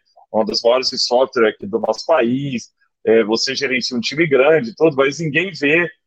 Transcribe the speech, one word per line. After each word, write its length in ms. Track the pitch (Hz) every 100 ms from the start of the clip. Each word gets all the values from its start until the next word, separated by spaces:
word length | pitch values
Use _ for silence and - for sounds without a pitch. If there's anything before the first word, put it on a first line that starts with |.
| _ _ -
Uma 140 | 107 107
das 160 | 113
maiores 280 | 117 127 127
de 60 | 120
software 520 | - 123 131 127 110
aqui 180 | - 104
do 100 | 107
nosso 280 | 107 110 -
país. 640 | 160 120 131 143 120 - _ _ _ 110
É, 160 | 113
você 320 | 107 110 - 127
gerencia 400 | 135 127 113 123
um 60 |
time 260 | 110 143 170
grande 440 | 135 139 160 113
e 40 | -
tudo, 180 | 160 135
mas 220 | 139 139
ninguém 340 | 165 143 190
vê, 360 | 147 143 160 170 -